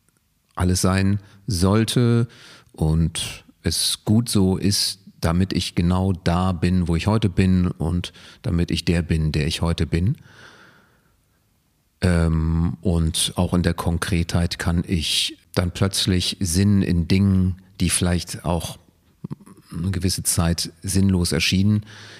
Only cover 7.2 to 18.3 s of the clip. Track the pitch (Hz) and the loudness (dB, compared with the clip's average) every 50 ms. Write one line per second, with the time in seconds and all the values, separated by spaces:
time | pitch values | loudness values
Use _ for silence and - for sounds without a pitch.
7.2 | 110 95 82 - 95 92 92 90 90 92 - - 73 80 90 87 87 - - - | 0 0 2 2 2 4 4 4 2 0 -2 -2 -4 -2 -2 -2 -4 -6 -12 -20
8.2 | - - - - - - 87 85 85 - - - - - 85 85 80 - 85 80 | -20 -20 -18 -10 -6 -2 0 0 0 0 -2 -2 0 0 0 0 0 0 0 0
9.2 | 78 78 73 76 71 78 - - 85 85 85 - 85 76 - 82 87 107 156 - | 0 0 0 0 -2 -2 -2 -2 -2 -2 0 -2 -2 -2 0 0 0 0 -2 -4
10.2 | - - - - - - - - - - - _ _ _ _ _ _ _ _ _ | -8 -20 -20 -20 -20 -20 -20 -20 -20 -20 -20 _ _ _ _ _ _ _ _ _
11.2 | _ _ _ _ _ _ _ _ _ _ _ _ _ _ _ _ - 90 87 85 | _ _ _ _ _ _ _ _ _ _ _ _ _ _ _ _ 2 2 4 4
12.2 | 82 82 80 80 78 80 82 82 82 76 - - - 98 85 85 82 80 80 - | 2 2 2 0 0 0 0 0 0 0 -2 -2 -2 0 0 2 2 0 0 -2
13.2 | - - - - 90 87 - 90 80 87 85 - - - 85 85 - - 85 85 | -4 -4 -2 -2 -2 0 2 2 2 0 0 -2 -2 -4 -2 -2 -2 -2 -2 -2
14.2 | 85 - - 90 87 85 - - - 87 85 87 - - 95 82 69 - - - | 0 0 0 0 0 -2 -4 -4 -4 -2 0 0 0 -2 -2 -2 -2 -2 -2 -2
15.2 | - - 320 - _ _ - - 87 87 - - 98 98 - - - - 92 90 | -4 -4 -6 -12 _ _ -2 -2 -2 -2 0 -2 -2 -2 -2 -2 0 0 0 0
16.2 | - - - - 98 82 80 92 101 104 104 98 - - 87 85 82 80 95 95 | 0 -4 -4 -4 -4 -2 0 2 2 4 4 2 2 2 0 0 0 2 2 2
17.2 | 101 98 95 92 92 92 87 - - - _ - 90 85 - - 95 87 87 87 | 4 4 4 2 2 0 -2 -4 -10 -16 _ -4 -2 -2 0 0 0 0 0 -2
18.2 | - - | -4 -6